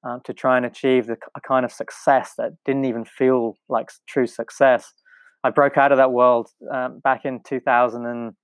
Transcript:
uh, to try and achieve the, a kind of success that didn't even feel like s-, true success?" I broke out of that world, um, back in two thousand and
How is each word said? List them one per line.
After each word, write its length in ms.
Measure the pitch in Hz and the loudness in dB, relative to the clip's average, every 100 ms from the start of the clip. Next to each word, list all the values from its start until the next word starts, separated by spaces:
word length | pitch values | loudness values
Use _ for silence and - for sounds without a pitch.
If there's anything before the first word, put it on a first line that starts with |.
| 127 | -12
uh, 120 | 123 | -14
to 100 | - | -12
try 240 | - 131 127 | -6 0 0
and 80 | 123 | -2
achieve 400 | - 135 131 117 | -4 0 0 0
the, 100 | 113 - | -8 -12
a 60 | - | -20
kind 240 | - 131 | -2 -2
of 80 | 123 | -2
success 640 | - - - - 135 - - | -8 -14 -6 0 0 0 -8
that 160 | 117 - - | -8 -8 -6
didn't 180 | 135 | -4
even 220 | 135 117 110 | -2 -6 -10
feel 500 | - 131 131 117 101 _ | -2 0 2 -2 -8 _
like 160 | 120 - | -6 -6
s-, 140 | - - | -18 -8
true 200 | - 120 | -4 -4
success?" 680 | - 113 - 135 120 - _ _ _ _ _ | -4 -12 0 2 2 -2 _ _ _ _ _
I 60 | 127 | -4
broke 300 | 131 143 143 | 0 0 4
out 140 | 139 | 4
of 40 | 135 | 4
that 160 | 131 | 4
world, 380 | 123 123 120 113 _ - | 4 4 4 0 _ -10
um, 280 | 135 127 139 | -8 -8 -4
back 260 | 139 127 | -2 -2
in 160 | 143 123 | -4 -10
two 160 | - 135 | -8 -6
thousand 460 | 139 123 123 117 | 0 2 2 -2
and 300 | 120 120 117 - | -8 -8 -10 -14